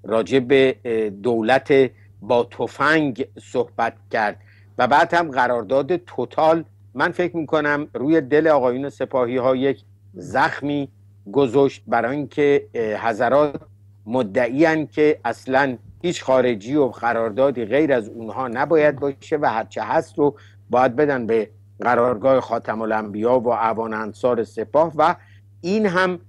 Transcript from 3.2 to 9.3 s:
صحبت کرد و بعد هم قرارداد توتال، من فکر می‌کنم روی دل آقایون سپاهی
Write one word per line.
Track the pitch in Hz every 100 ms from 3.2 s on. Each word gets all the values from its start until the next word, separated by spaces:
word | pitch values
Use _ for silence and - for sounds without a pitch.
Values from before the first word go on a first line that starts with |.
| 131 -
صحبت | - 131 117 - 117 - -
کرد | 117 104 - - _ - -
و | 123
بعد | 143 170
هم | 170 170
قرارداد | 131 123 120 98 135 139
توتال، | 175 - - 120 - 160 165 156 _ -
من | 123 170
فکر | 165 175 170
می‌کنم | 147 156 147 143 151
روی | 117 135 165
دل | 131 147 160
آقایون | 147 127 127 139
سپاهی | - 127 135 120